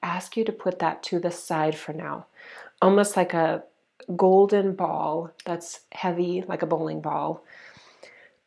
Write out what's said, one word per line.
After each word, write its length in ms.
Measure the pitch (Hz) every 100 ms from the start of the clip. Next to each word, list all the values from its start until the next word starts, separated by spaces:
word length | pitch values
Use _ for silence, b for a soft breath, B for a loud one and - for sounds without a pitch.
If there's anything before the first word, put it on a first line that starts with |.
ask 340 | 175 175 - 226
you 80 | 220
to 60 |
put 280 | 214 185 180
that 240 | 165 -
to 160 | - 175
the 120 | 175
side 440 | 170 - 165 156 156
for 180 | -
now, 320 | 156 147 147 - B B B B _
almost 340 | 190 202 202 190
like 180 | 175
a 300 | 170 160 160 - _ _ _ - 175
golden 600 | 185 190 196 202 196 185
ball 560 | 165 156 156 160 170 - -
that's 360 | 175 - - _
heavy, 520 | - 185 170 180 180 185
like 160 | 175
a 40 | 160
bowling 340 | 160 156 156
ball. 440 | 156 147 151 160 B B B B B B B B B B